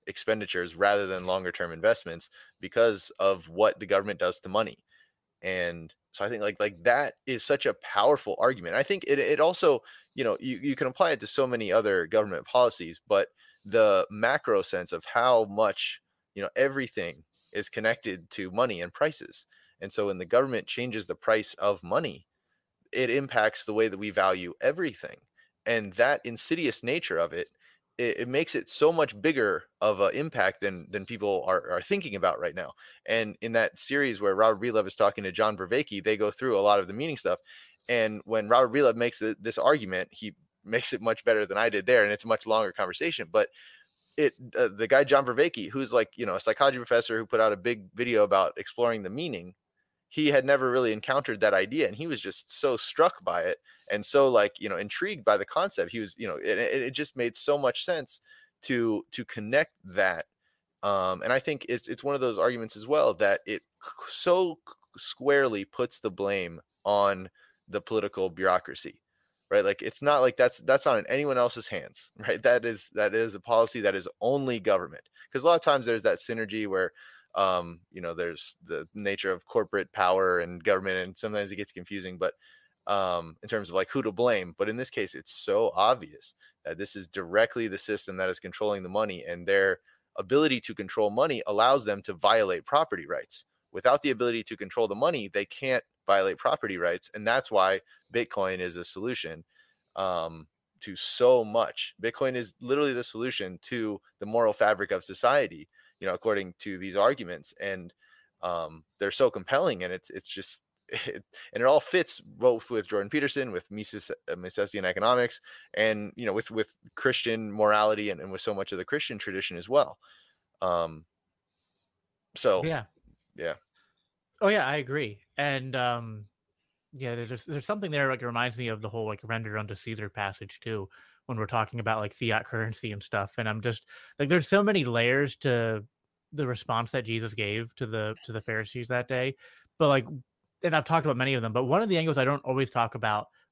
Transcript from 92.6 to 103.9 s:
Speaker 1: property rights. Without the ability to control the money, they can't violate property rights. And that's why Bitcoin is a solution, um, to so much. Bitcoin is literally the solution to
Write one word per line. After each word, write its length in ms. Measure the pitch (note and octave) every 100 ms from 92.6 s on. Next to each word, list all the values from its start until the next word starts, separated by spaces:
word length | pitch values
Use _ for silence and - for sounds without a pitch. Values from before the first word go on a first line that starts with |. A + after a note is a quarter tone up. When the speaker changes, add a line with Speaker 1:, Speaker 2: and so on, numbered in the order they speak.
| -
Speaker 1:
property 400 | D3 D#3+ F#2 D2
rights. 380 | D2+ - - - _ _
Without 300 | C#3+ B2+ C#3+
the 80 | C#3+
ability 320 | A#2 B2 A#2
to 140 | G#2+ G#2+
control 300 | G2 B2 A2
the 80 | G2+
money, 320 | D3 D#3 G2
they 160 | G2+ G2+
can't 380 | - C3+ B2+ - _ -
violate 300 | G2 F#2+ E2+
property 400 | B2 D3 G#2 F#2
rights. 320 | E2+ F2+ -
And 120 | G#2+ G#2+
that's 240 | B2+ -
why 300 | G#2 F#2+ F#2+ - _ _
Bitcoin 460 | A#2 A2+ - F#2+ F#2
is 160 | F2+ E2+
a 80 |
solution, 600 | E2+ F#2 A2+ B2 D#2+ D#2+ - _ _ _ _ G2
um, 520 | F#2+ F2 E2 E2 D#2 _ _ _
to 140 | - F#2
so 480 | - - B2 B2+ A2
much. 500 | A2+ G#2+ - - -
Bitcoin 340 | A2 - C3+ B2+
is 180 | A2+ -
literally 340 | B2 C#3+ D3
the 100 | B2
solution 560 | A#2+ A2 B2+ - F#2+ F2
to 380 | - B2 A2